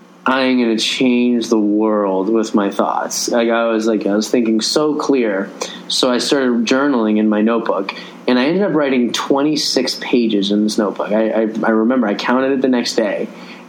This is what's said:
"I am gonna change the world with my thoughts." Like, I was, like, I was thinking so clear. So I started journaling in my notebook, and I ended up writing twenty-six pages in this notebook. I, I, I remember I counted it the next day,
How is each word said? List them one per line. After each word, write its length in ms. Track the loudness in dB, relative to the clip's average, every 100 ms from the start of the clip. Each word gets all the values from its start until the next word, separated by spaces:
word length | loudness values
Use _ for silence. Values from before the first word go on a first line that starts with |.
| -20 -8 -2
"I 160 | 0
am 180 | 2 2
gonna 160 | 2 0
change 680 | -2 0 2 2 2 0 0
the 100 | 0
world 720 | 2 2 2 0 0 0 0
with 260 | 0 0
my 160 | 0 0
thoughts." 600 | 0 -2 -2 -4 -4 -2
Like, 180 | 0 0
I 200 | 0 0
was, 180 | 0 0
like, 200 | 0 0
I 80 |
was 160 | 0 0
thinking 300 | 0 2 0
so 340 | 0 0 0
clear. 540 | 0 0 0 0 -2 -6 -10 -12 -12 -6
So 220 | -2 0
I 80 | 0
started 480 | 0 0 2 0 2
journaling 500 | 2 2 2 2 2
in 120 | 2
my 100 | 2
notebook, 540 | 2 2 0 -2 -4 -10 -14 -8 -2
and 120 | 0
I 60 |
ended 180 | 2 0
up 120 | 0
writing 380 | 0 0 2 0
twenty-six 840 | -2 0 0 2 0 0 -2 -2 -4
pages 480 | -2 0 2 0 0
in 140 | 0
this 120 | 0 0
notebook. 360 | -2 -2 -2
I, 180 | 0 0
I, 100 | 0 -2 0
I 60 | 0
remember 360 | 2 2 2 0
I 80 |
counted 380 | -2 0 0 0
it 80 | 0
the 80 | 2
next 260 | 0 0 -2
day, 300 | -2 -2 -6 -12 -18 -18